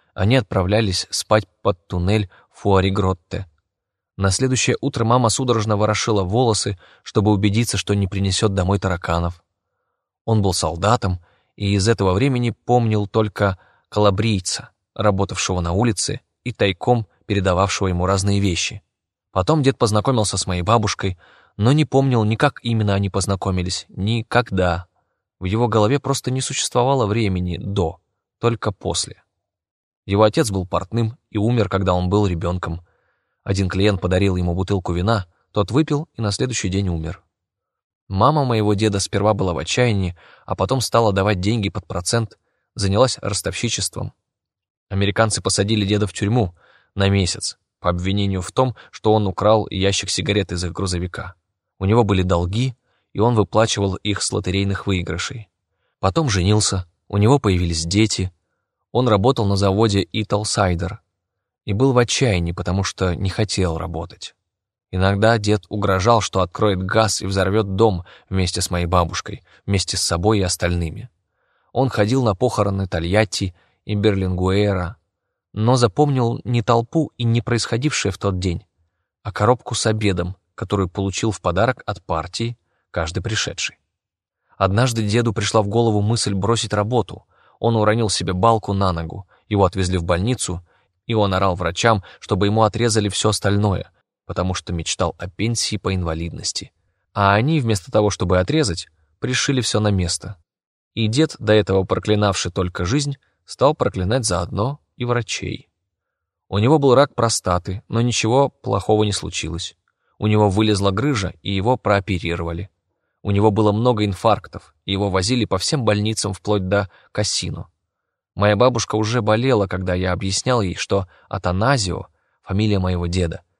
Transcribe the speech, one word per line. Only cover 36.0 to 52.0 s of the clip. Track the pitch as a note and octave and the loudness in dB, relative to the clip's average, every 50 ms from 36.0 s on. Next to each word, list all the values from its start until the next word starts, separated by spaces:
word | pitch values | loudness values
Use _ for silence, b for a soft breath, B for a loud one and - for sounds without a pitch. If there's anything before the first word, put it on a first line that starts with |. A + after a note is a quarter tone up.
| D#3+ _ _ | -4 _ _
и | - | -6
на | A2+ G2+ | -4 -4
следующий | G2+ - C3 B2 A2+ - - F#2+ | -2 -2 -4 -4 -4 -4 -4 -2
день | F#2 G2+ G2+ F2+ | -2 -2 -2 -2
умер. | E2+ D#2+ D#2+ D#2+ - - _ _ _ _ _ _ _ _ _ _ _ _ _ _ _ _ _ _ F#2+ | -2 -4 -4 -6 -10 -12 _ _ _ _ _ _ _ _ _ _ _ _ _ _ _ _ _ _ 0
Мама | G2 A2+ C#3+ D#3 D3+ C3+ | 2 2 4 4 2 0
моего | B2+ A#2 A2 G#2 G#2 G#2 | 0 0 0 2 2 2
деда | G2 A2 G#2+ G2 G2 | 2 0 0 0 -2
сперва | - - - G2+ G2+ G#2+ G#2+ | -4 -2 -2 0 2 2 2
была | G2+ F#2+ F2+ E2+ | 2 0 -2 -2
в | |
отчаянии, | C2+ E2+ - - B2 B2 A#2+ G#2 G2 F#2 F2+ F#2 B B B B B B | -4 -4 -4 0 0 2 2 2 0 -2 -4 -6 B B B B B B
а | B - | B -4
потом | - F#2+ F#2+ C3+ C3 | -4 -2 0 0 -2
стала | - - - A#2 A#2 G#2+ F#2+ | -2 0 2 2 4 4 2
давать | G2 F#2+ G#2+ G#2 F2+ | 2 2 2 0 0
деньги | F#2 G#2 A#2+ A2+ G2 G2 | 0 0 0 0 -2 -4
под | - G2+ - | -4 -6 -10
процент, | _ G2 F#2 F2+ - A#2 A#2 A2+ - - _ _ _ _ _ _ _ _ | _ -8 -6 -4 -2 0 -2 -2 -2 -10 _ _ _ _ _ _ _ _
занялась | - G2 F#2+ G2 G#2+ C3 B2+ - - | -4 -2 0 4 4 2 2 2 -4
ростовщичеством. | - G2+ G#2 - - F#2 G2 - - A#2 - - G2+ - - - G2 G2 _ _ _ _ _ _ _ _ _ _ _ _ _ _ _ _ | -6 -6 -6 -4 -6 -6 -6 -4 -4 -4 -4 -4 -6 -6 -6 -8 -10 -10 _ _ _ _ _ _ _ _ _ _ _ _ _ _ _ _
Американцы | G2+ G2 G2+ G2 F#2+ A#2 A2+ A2 G2 G2 | -2 0 0 0 2 2 2 2 0 -2
посадили | - F#2+ - - G2+ G#2 A2+ G#2+ G2+ | -2 -2 0 0 0 0 0 0 0
деда | F#2+ G#2 G2+ G#2+ | 0 0 0 -2
в | G2 - | -2 -4
тюрьму | - G#2+ G2+ A#2 B2+ G2+ F2 b b b b b b b b b | -4 -2 0 0 0 0 -2 b b b b b b b b b
на | G2+ G2 G2 | -2 0 2
месяц | G2+ G2 F#2 - - - - - - _ _ _ _ _ | 2 2 0 0 -4 -6 -8 -10 -10 _ _ _ _ _
по | - F2+ | -4 -2
обвинению | F2 F2 F2+ F#2+ G2 G#2 G2+ G2 F#2+ F#2 | -2 0 -2 -2 -2 -2 -2 -2 -2 -4
в | F2+ - | -6 -6
том, | - - C3 B2+ A2+ B B B | -2 -2 -2 -2 -2 B B B
что | B - - A2 G#2+ | B -4 0 2 2
он | A2 G#2 | 2 2
украл | F#2+ F2+ - G2+ G#2+ A2 A2 - - | 0 -2 0 2 4 4 2 2 -2
ящик | - F#2 F#2 G2+ G2+ - G2+ - | -4 0 0 0 0 0 -4 -6
сигарет | - - G2 G2+ G2+ G#2 F#2+ - | -6 -4 -2 0 0 0 0 -2
из | F#2 F2 F2+ | -4 -6 -4
их | E2+ D#2+ | -6 -6
грузовика. | - G2 F2+ F#2 F2 F2+ F2 - E2+ E2 F2+ - _ _ _ _ _ _ _ _ _ | -6 -4 -4 -4 -4 -4 -6 -8 -10 -12 -12 -14 _ _ _ _ _ _ _ _ _
У | G2 | 0
него | G2 A2 A#2+ | 2 4 4